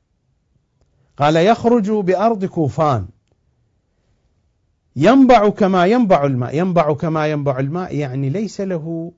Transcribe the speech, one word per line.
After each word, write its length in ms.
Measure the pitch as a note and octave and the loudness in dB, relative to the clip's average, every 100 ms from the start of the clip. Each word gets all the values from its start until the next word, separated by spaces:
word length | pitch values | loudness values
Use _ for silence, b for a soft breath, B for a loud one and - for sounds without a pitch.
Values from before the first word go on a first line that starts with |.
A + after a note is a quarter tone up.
| _ _ _ _ _ _ _ _ _ _ _ - | _ _ _ _ _ _ _ _ _ _ _ -2
قال: 180 | D3 D#3+ | 0 2
"يخرج 560 | F3+ A3+ A#3 A#3+ G3 | 4 2 2 0 0
بأرض 540 | G#3+ F#3 F3+ A3 A3 F#3 | -2 0 0 0 0 -4
كوفان 640 | F3 D3 - D#3 A#2+ F2+ _ _ _ _ _ _ _ _ _ _ _ _ _ _ _ _ _ _ - | -2 -4 0 0 0 -4 _ _ _ _ _ _ _ _ _ _ _ _ _ _ _ _ _ _ 0
ينبع 540 | E3 C4+ B3+ A#3+ G#3 | 4 6 6 6 4
كما 360 | - G3+ F#3 F3 | 2 0 2 2
ينبع 400 | A#3+ A3 E3+ C#3+ | 2 2 2 2
الماء". 300 | B2+ B2 C3 | -2 -4 -4
ينبع 380 | F#3+ F3 D3+ | -2 0 0
كما 340 | D3 E3 D#3+ D3+ | -2 -2 -2 -2
ينبع 320 | D3+ C#3 C3 | -2 -4 -4
الماء 360 | C#3 E3+ F#3 C#3 | -6 -6 -8 -8
يعني 340 | C#3+ C3 C3+ | -6 -6 -6
ليس 320 | D#3 G#3+ - | -4 -8 -8
له 500 | G3 F3 D#3 E3 E3 | -8 -6 -8 -10 -12